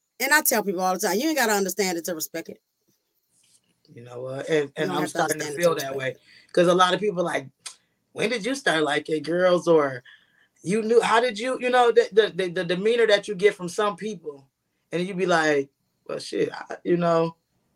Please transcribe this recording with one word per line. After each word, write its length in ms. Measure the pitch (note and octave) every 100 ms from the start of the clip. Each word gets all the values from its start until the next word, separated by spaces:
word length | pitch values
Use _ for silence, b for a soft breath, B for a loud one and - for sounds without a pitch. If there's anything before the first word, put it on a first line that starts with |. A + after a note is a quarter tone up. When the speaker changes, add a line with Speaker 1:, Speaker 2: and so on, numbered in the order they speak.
| _ -
Speaker 1:
And 120 | C4
I 80 | D4+
tell 200 | D4+ A3+
people 160 | G3 F3+
all 140 | F#3
the 60 | F#3
time, 180 | G3 F#3+
you 100 | D#4+
ain't 100 | D4
gotta 140 | A3+
understand 460 | G3+ F#3 G3 F#3+ E3+
it 60 | E3
to 80 |
respect 340 | D#3+ - E3 -
it. 120 | - _ _ _ _ _ _ _ _ _ _ _ _ _
Speaker 2:
You 80 | A#2+
know 180 | A#2+ B2
what? 260 | C3 C3+ -
And, 240 | D#3 C#3 -
Speaker 1:
You 60 |
Speaker 2:
and 40 | D3
Speaker 1:
don't 80 | D3
Speaker 2:
I'm 100 | D3+
Speaker 1:
have 60 |
to 60 | E3
Speaker 2:
starting 200 | D#3 D#3
to 60 | D3+
Speaker 1:
understand 80 |
it 80 | C#3+
to 0 |
Speaker 2:
feel 120 | E3+ D#3
that 180 | C3+
Speaker 1:
respect 0 |
Speaker 2:
way. 220 | C3+ C3 -
Speaker 1:
it. 40 | b b b
Speaker 2:
'Cause 140 | F3 F3
a 80 |
lot 200 | F3+ F3+
of 60 | F3+
people 220 | G#3 F3
like, 240 | E3+ C#3 C3+ _ - - _ _ _
"When 180 | - G3
did 140 | A#3+ G#3+
you 80 |
start 280 | C4+ F3+ D#3+
liking 380 | D3+ D3 D3+ D#3
girls?" 460 | D3 F3 F#3 F3+ E3+
Or 340 | D#3+ C#3+ B2 - b b b b _
you 200 | D#3 A3
knew, 180 | A3 A#3
how 200 | - A3+
did 180 | B3 G3+
you, 200 | B3+ B3
you 100 | B3
know, 220 | B3 A#3+
the, 160 | A3+ A3
the, 200 | G3 G3
the, 140 | E3+ F#3
the 140 | F3
demeanor 420 | F3 F3+ G#3+ A#3+ G#3+
that 220 | G3+ G3+
you 60 |
get 200 | F#3 G3+
from 140 | - F3
some 280 | A3 G#3 F3
people, 520 | G#3+ F3+ D#3 C#3 C#3 _ _ _ -
and 140 | E3 F#3
you 80 |
be 120 | F#3 F3+
like, 440 | E3 D#3 D3 C#3 _ _ _ -
"Well, 100 | D#2
shit, 340 | - - D#3
I, 240 | - - -
you 120 | F#3 F3
know, 400 | E3+ E3 E3 - _ _ _